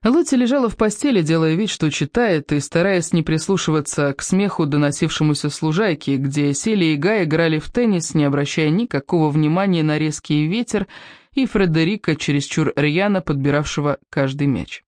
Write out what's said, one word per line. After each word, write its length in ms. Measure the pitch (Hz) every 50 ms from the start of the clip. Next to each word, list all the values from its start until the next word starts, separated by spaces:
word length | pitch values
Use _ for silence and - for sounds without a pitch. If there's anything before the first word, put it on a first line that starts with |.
| -
Лотти 320 | 214 254 330 339 - 277
лежала 340 | 254 247 233 262 285 254 220
в 80 | - -
постели, 440 | 226 214 208 - - 294 262 196
делая 340 | 165 147 160 165 160 160 160
вид, 140 | 170 220 202
что 220 | - - 160 156
читает, 640 | 139 - 151 135 _ 233 240 226 180 156 143 - 147
и 80 | 147
стараясь 500 | 139 - - 170 175 196 196 180 165 -
не 100 | - 170
прислушиваться 920 | 156 - 160 156 160 - 196 185 - - 156 156 147 - - - 147 143 139
к 80 | -
смеху, 440 | - - - 185 202 202 - - 165
доносившемуся 840 | 143 139 147 147 143 - - - 156 - - 160 151 147 143 - 147
с 120 | - -
лужайки, 500 | - 156 156 175 226 208 160 139 - -
где 420 | 139 135 139 139 139 147 143 143 143
Селия 400 | 143 - 226 220 202 175 160 156
и 20 |
Гай 300 | 143 143 190 220 220 180
играли 340 | 156 156 160 170 165 160 156
в 100 | 151 -
теннис, 460 | - 247 247 226 202 170 160 - -
не 80 | 160 147
обращая 460 | 143 139 143 143 143 - - 160 151
никакого 600 | 156 190 240 - - 139 - - 180 170 156 151
внимания 540 | 143 156 156 151 160 180 196 196 185 170 156
на 140 | 156 151 151
резкий 500 | 156 156 - - _ - 151 151 151 156
ветер 400 | 180 233 247 - - 208 190 - - - - - - - _ _ _
и 120 | - 269
Фредерика, 720 | - - 214 196 180 156 160 160 165 214 214 - - 156
чересчур 560 | 139 - - 143 143 139 - - - 156 139 - -
рьяно 440 | 143 151 147 175 196 208 202 185
подбиравшего 760 | 180 - 151 139 135 143 139 147 151 - - - 143 147 139 - _ _
каждый 380 | - 151 139 135 135 143 143 143
мяч. 360 | 131 95 - - - - _